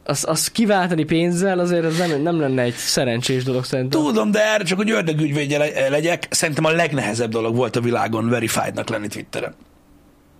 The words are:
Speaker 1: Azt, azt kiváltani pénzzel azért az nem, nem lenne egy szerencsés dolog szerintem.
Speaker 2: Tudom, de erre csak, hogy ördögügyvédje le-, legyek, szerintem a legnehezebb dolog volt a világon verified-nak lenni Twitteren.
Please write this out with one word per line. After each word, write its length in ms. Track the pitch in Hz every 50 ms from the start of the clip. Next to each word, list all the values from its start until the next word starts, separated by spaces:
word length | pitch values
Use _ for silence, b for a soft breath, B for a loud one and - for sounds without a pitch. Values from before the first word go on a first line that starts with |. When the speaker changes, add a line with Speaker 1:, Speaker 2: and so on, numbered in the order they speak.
| _
Speaker 1:
Azt, 200 | - 143 139 -
azt 240 | - 160 151 - - -
kiváltani 520 | - 233 202 208 190 180 180 180 156 151
pénzzel 540 | 156 170 165 170 175 175 170 190 196 185 180
azért 260 | 180 175 175 170 160
az 140 | 165 160 165
nem, 240 | 180 170 156 139 147
nem 180 | 170 175 165
lenne 220 | 151 135 131 127 123
egy 100 | 120 120
szerencsés 680 | - - - - - 139 123 117 117 123 - 135 127 123
dolog 200 | 131 127 127 127
szerintem. 360 | - - 131 127 131 135 320 -
Speaker 2:
Tudom, 280 | 285 240 214 214 214
de 220 | 202 214 214 214 214
erre 100 | 214 208
csak, 140 | 156 185 185
hogy 120 | 214 208
ördögügyvédje 680 | 226 214 190 160 151 151 156 147 139 151 147 139 147 147
le-, 300 | 147 151 - - 135 135
legyek, 380 | 139 147 156 165 175 160 - -
szerintem 340 | - - - 165 147 160 160
a 60 | 156
legnehezebb 600 | 160 170 170 156 143 135 - 104 104 113 120 110
dolog 260 | 107 117 113 113 117
volt 200 | 120 127 113 -
a 40 | 123
világon 480 | 117 120 117 - - 107 113 113 113 117
verified-nak 600 | 120 120 113 110 - 113 110 - 107 110 110 -
lenni 180 | 110 104 104 104
Twitteren. 460 | 104 107 110 - - 117 - - - - - _ - _ _ _ - - - - _ _ _ _ _ -